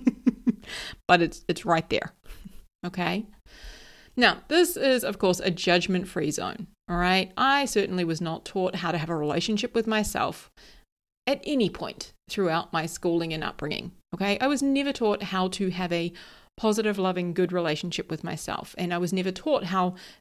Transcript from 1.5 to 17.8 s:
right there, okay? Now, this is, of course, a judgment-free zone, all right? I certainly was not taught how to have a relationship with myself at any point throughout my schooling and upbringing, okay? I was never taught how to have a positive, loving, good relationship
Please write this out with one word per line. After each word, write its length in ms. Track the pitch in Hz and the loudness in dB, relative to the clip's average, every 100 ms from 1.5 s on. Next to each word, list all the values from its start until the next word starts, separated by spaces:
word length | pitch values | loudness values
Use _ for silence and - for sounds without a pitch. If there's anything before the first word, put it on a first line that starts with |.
| 170 | -4
right 240 | 208 165 170 | 2 0 2
there, 240 | - - _ - - - - - _ 180 | -2 -4 _ -20 -18 -16 -18 -20 _ -10
okay? 380 | 185 175 185 226 - - - - - - - - | -4 -2 -2 -6 -14 -20 -20 -18 -18 -20 -20 -12
Now, 240 | - 233 - - | 2 4 4 2
this 280 | 320 349 - | 4 4 4
is, 280 | 277 254 | 2 2
of 140 | - 202 | 0 0
course, 220 | 190 185 | 2 2
a 100 | 190 | 0
judgment-free 840 | 170 - 175 180 185 185 175 151 | 0 2 2 4 0 -2 -4 -2
zone, 340 | 151 92 - - _ - | -2 -6 -8 -14 _ -6
all 120 | 175 | 0
right? 340 | 180 190 190 | 2 2 2
I 300 | - 262 277 | 2 4 4
certainly 400 | 277 208 190 185 | 2 0 0 0
was 160 | 170 160 | 0 -2
not 240 | 165 165 | -4 -6
taught 320 | - 196 185 165 | -6 -2 -2 -2
how 160 | 170 | -2
to 60 | 165 | -2
have 100 | 160 | -2
a 80 | 165 | -2
relationship 580 | 151 156 196 208 247 | 0 0 0 0 0
with 120 | 233 220 | -2 0
myself 640 | 214 208 - - - - _ - - _ _ _ _ - | 0 0 -2 -2 -4 -16 _ -20 -20 _ _ _ _ -2
at 140 | 277 - | -2 0
any 240 | 277 185 | 2 2
point 420 | - 120 - - _ - | 0 -10 -10 -16 _ -12
throughout 420 | - 180 160 - | -2 2 0 0
my 140 | 165 | -4
schooling 480 | 160 - 175 170 165 | -4 -2 0 0 0
and 100 | 160 | -4
upbringing, 500 | - - - - 180 - - | -6 -6 -6 -6 -8 -14 -12
okay? 220 | 180 202 202 | -2 0 2
I 100 | 269 | 2
was 120 | 285 | 2
never 320 | 277 269 285 | 2 2 0
taught 300 | - 220 - | 0 0 0
how 260 | 190 190 185 | -2 -2 -2
to 220 | 185 185 | 0 -2
have 220 | 175 175 | -2 -2
a 180 | 170 175 - - - - - | -2 -2 -6 -20 -20 -20 -2
positive, 400 | 220 214 220 196 | 0 2 0 2
loving, 340 | 185 180 175 | 0 0 -2
good 200 | 170 180 | 0 0
relationship 580 | 180 170 156 | 2 0 -2